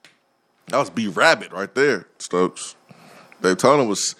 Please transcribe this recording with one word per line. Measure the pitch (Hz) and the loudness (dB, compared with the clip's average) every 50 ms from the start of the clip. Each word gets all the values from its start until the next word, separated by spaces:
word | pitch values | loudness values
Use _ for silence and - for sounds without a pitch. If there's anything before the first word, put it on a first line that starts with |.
| _ - _ _ _ _ _ _ _ _ _ _ _ - | _ -20 _ _ _ _ _ _ _ _ _ _ _ -4
That | - 131 | -2 -2
was | 139 - | -2 -2
B | - 123 110 101 | -4 -6 -6 -4
Rabbit | 82 104 131 165 156 110 - 104 | 0 2 4 4 4 2 -2 -8
right | 85 92 98 95 - | -10 -10 -10 -6 -2
there, | 123 139 147 120 90 - _ _ - | 0 2 2 2 0 -4 _ _ -18
Stokes. | - - - 90 90 - - - - - - _ _ - - - - - - - - - - - | -10 -4 -2 0 0 0 -2 -6 -16 -18 -18 _ _ -20 -20 -20 -20 -20 -20 -20 -20 -20 -10 -4
Daytona | - - 92 95 - 127 147 147 127 | -2 -2 0 2 4 4 4 4 2
was | 107 98 - - - - - | 0 -2 -4 -6 -8 -8 -12